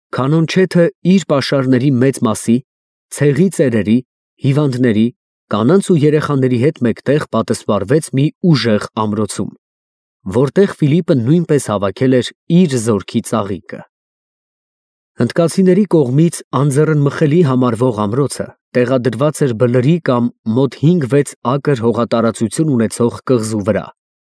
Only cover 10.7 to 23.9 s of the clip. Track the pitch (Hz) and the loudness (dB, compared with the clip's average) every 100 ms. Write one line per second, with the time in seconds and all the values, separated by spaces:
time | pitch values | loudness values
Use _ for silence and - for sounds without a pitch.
10.7 | - 147 165 175 147 113 175 165 147 - | 0 0 0 0 0 2 0 2 -2 -2
11.7 | 104 98 - 131 131 - - - 170 180 | -4 -4 -2 0 0 -2 -10 0 2 2
12.7 | 127 110 101 - 117 - 113 101 101 - | 0 0 -2 -2 -6 -4 -4 -4 -8 -12
13.7 | - - _ _ _ _ _ _ _ _ | -18 -20 _ _ _ _ _ _ _ _
14.7 | _ _ _ _ - 120 - 170 - 185 | _ _ _ _ -4 -2 0 0 2 2
15.7 | 180 208 170 127 139 165 - - 127 147 | 2 2 2 2 2 0 -2 -6 -2 0
16.7 | 135 156 151 143 - 160 165 151 127 127 | 0 0 2 0 0 2 2 2 2 0
17.7 | 110 127 104 104 120 139 - - - _ | 0 0 0 -2 -2 -4 -6 -12 -14 _
18.7 | 123 120 131 120 113 151 - 143 110 120 | -2 0 0 -2 -2 -2 0 -2 0 0
19.7 | 127 127 170 - 123 120 - 113 113 135 | 2 2 0 0 0 -2 -4 -4 -2 -2
20.7 | - 147 180 123 139 - - 120 139 147 | 0 0 2 0 -2 -2 -6 -6 -4 -2
21.7 | 127 117 117 113 117 113 107 110 - 160 | -2 -2 -2 -2 0 0 -2 -4 -2 -2
22.7 | 123 110 - 117 - - 127 110 110 98 | 0 -2 -2 -4 -2 -2 -2 0 -4 -2
23.7 | 95 - | -4 -6